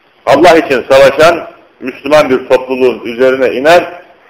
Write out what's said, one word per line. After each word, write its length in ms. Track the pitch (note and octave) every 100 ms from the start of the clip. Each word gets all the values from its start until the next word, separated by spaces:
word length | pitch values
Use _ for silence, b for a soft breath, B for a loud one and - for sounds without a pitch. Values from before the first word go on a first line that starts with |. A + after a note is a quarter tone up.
| _ _ -
Allah 300 | C#3 F3 E3
için 280 | - C3 G2+
savaşan 580 | C3+ C#3 C#3 D#3+ E3+ - - _ _
Müslüman 500 | C3 - C#3 D3+ C#3+
bir 180 | B2+ B2+
topluluğun 520 | B2+ - C3 B2+ A2+
üzerine 500 | G#2+ A#2 C3 C3 B2
iner. 480 | A2+ C#3+ F3 - - - _ _